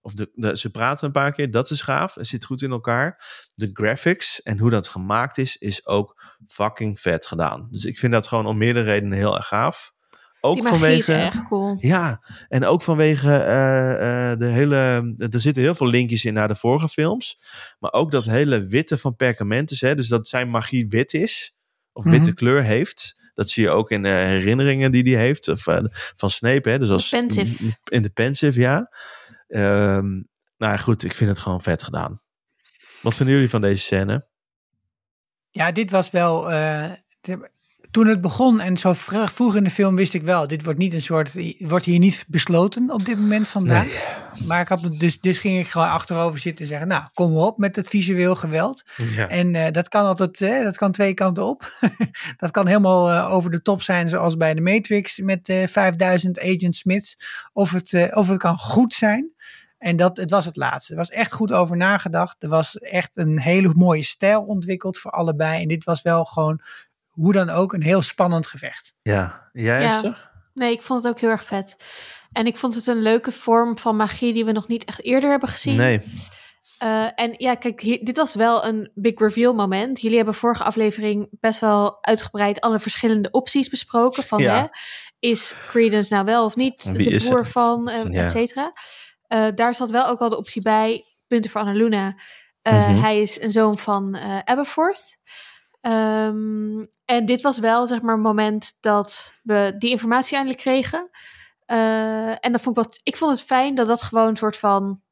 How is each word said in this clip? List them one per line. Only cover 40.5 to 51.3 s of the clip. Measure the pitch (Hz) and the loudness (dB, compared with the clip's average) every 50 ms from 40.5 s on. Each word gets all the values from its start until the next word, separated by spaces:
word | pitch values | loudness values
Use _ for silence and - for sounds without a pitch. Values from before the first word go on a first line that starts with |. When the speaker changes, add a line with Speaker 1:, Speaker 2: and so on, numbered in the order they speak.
| 156 156 151 | -4 -6 -4
Speaker 3:
wordt | 165 156 139 | -4 -2 -2
niet | 185 185 165 | -2 -2 -2
een | 160 | -4
soort, | 139 - 165 160 151 143 147 180 170 165 - - | -2 0 0 0 0 -2 -6 -8 -8 -10 -10 -10
wordt | 185 151 165 180 175 | -4 -2 0 0 2
hier | 175 175 175 | 4 4 6
niet | 180 196 - - - | 6 6 4 2 -4
besloten | - 156 165 - - 170 165 180 208 - 233 247 262 | -2 -2 -2 0 2 2 2 2 2 0 -2 -2 -2
op | 294 220 185 | -2 -4 -2
dit | 220 233 202 | -2 -2 0
moment | 208 208 214 214 214 | 0 2 2 0 0
vandaag. | - - 208 185 170 120 - - - - - - - - - - - - | -2 -2 -2 0 4 4 4 2 0 -4 -8 -8 -8 -10 -12 -16 -18 -12
Speaker 1:
Nee. | - - | -10 -4
Speaker 3:
Maar | 165 165 175 | -2 0 -2
ik | 175 | 0
had | - 190 175 | 0 -2 -2
me | 165 175 156 | -2 -6 -2
dus, | 151 170 170 151 - | 0 0 0 0 2
dus | - 185 175 - | 0 0 0 0
ging | - 202 185 185 | -2 -2 -2 -2
ik | 170 | -2
gewoon | - - 170 165 170 | -2 0 0 2 2
achterover | 156 165 - - 175 165 170 170 156 139 | 0 -2 -2 -4 -2 -2 -2 -2 -2 -4
zitten | - 170 160 - 160 | -6 -6 -8 -8 -10
en | 143 | -10
zeggen, | 147 143 160 | -8 -8 -4
"Nou, | 190 185 139 - - _ | -2 -2 -2 -4 -6 _
kom | - 180 170 156 | 0 2 2 4
op | 156 170 214 220 | 4 2 2 2
met | - 202 196 196 | 0 -2 -2 -2
het | 208 185 | -4 -6
visueel | - - 202 180 180 190 180 180 180 185 | 0 0 0 2 2 2 2 2 2 2
geweld." | - - 160 156 160 175 247 269 - - - - - 117 117 110 | 0 -2 -2 0 0 0 -2 -4 -8 -16 -18 -8 -6 -4 -4 -2
Speaker 1:
Ja. | 113 107 | -2 -2
Speaker 3:
En, | - - 175 180 180 170 | -2 0 0 0 0 0
eh, | 165 160 160 | 0 -2 0
dat | 156 170 175 - | 0 -2 -4 0
kan | - 208 202 | 0 2 2
altijd, | 196 185 175 190 180 - - | 2 2 0 -2 -4 -2 -2
hè, | 196 196 240 269 240 | -2 0 0 0 -2
dat | 202 180 | -2 -2
kan | - 208 196 | 0 -2 0
twee | 180 - 202 196 190 | 2 2 0 0 0
kanten | - 196 190 | 0 0 0